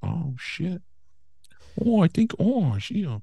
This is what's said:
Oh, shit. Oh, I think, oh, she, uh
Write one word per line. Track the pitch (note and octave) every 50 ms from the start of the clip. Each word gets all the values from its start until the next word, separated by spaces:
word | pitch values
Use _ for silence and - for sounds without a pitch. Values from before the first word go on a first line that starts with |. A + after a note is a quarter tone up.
Oh, | - C#3+ D#3 E3+ D#3+ C#3 C3 B2
shit. | - - - - E3 F3+ F3+ F3 - - - - - - - - - - - - - - - - - - - - -
Oh, | A#3 A#3 G#3+
I | F3+ E3
think, | - - A3+ A3+ - -
oh, | - G#3 C4+ B3+ G3 C3+ G#2+ G2
she, | G#2 - - G#3+ G3+
uh | D3+ A2+ G#2